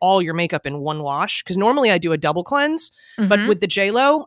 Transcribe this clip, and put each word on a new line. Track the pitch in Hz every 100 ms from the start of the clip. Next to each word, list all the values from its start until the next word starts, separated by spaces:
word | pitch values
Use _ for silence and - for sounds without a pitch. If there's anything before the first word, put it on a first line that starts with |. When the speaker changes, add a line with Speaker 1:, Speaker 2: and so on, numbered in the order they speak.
Speaker 1:
all | 185 196
your | 165
makeup | 165 170 151 143
in | 143
one | 143 151
wash. | 143 143 208 -
'Cause | - 185
normally | 214 285 233
I | 175
do | 165
a | 156
double | 151 160
cleanse, | 180 285 294 320 - _ - -
but | 202 202
Speaker 2:
Mm-hmm. | 208
Speaker 1:
with | 196
the | 202
J | 202 196
lo, | 233 269 302